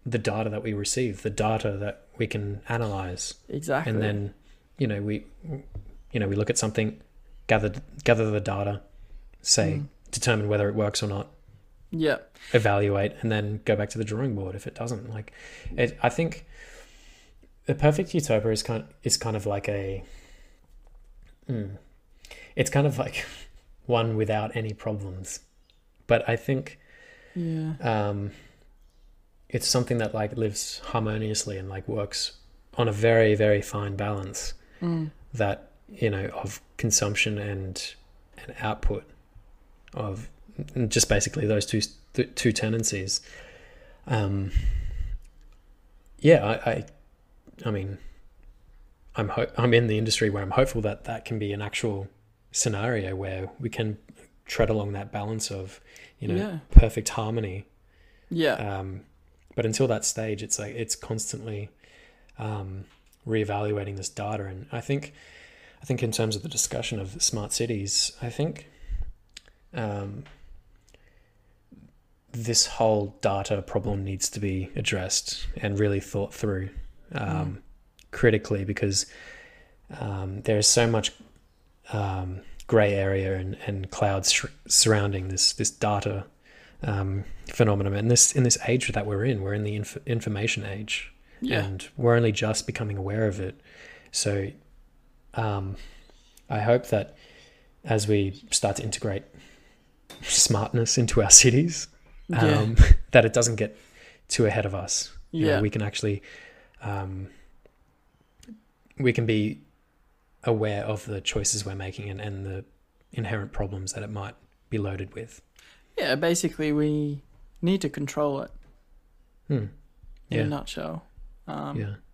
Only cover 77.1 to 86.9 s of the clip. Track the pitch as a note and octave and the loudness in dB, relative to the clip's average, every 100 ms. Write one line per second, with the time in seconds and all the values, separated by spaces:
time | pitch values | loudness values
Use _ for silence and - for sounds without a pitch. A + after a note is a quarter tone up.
77.1 | - G2 D#2 D3+ F#2+ - - _ _ - | -6 -4 -2 -4 -6 -14 -20 _ _ -16
78.1 | - B2 G#2+ - G#2 G2 G2+ G2+ G2 - | 4 4 4 0 -4 -2 -2 0 0 -4
79.1 | - - - - - - _ - - A2 | -10 -20 -20 -20 -20 -20 _ -18 -10 -8
80.1 | G2 F#2+ F#2+ G#2+ G#2+ G#2 - A#2 A2+ G#2 | -6 -6 -6 0 4 4 6 4 4 0
81.1 | - - - _ _ _ _ - G#2+ G2+ | -6 -20 -20 _ _ _ _ -8 -4 -2
82.1 | F#2+ F#2 F#2 - - - A2+ G#2 G2+ G2 | -4 -6 -8 -12 -16 2 4 6 4 2
83.1 | G2 F#2+ F#2+ F#2 - - G2+ F#2+ - G#2 | 2 0 -2 -4 -6 -6 -6 -6 -2 0
84.1 | G2 F#2 - - - - - A2+ G#2+ G2+ | 0 2 0 0 -12 0 4 6 4 2
85.1 | G2 F#2 F#2+ - - A2 - G#2 G#2 G#2 | -2 -4 0 0 2 -2 0 0 2 0
86.1 | G2+ G2 _ _ - - - - | -4 -8 _ _ -20 -20 -8 -2